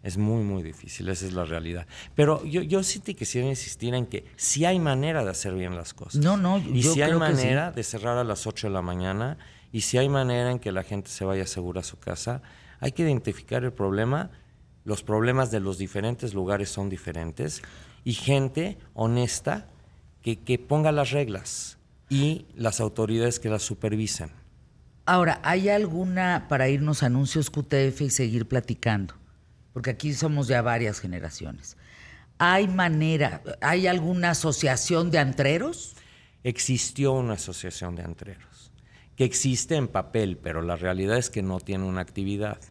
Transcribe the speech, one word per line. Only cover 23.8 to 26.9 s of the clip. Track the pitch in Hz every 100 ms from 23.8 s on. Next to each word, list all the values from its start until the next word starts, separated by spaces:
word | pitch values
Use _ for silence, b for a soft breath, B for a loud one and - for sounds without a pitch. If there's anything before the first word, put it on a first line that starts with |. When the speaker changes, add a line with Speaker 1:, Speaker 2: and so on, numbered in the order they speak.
| 110 107 110 - 78 - - - - - - - -
Speaker 2:
Ahora, | 180 165 147
¿hay | - 180 196
alguna, | 208 208 160 185 185 180 175 -
para | 143 131
irnos | 139 151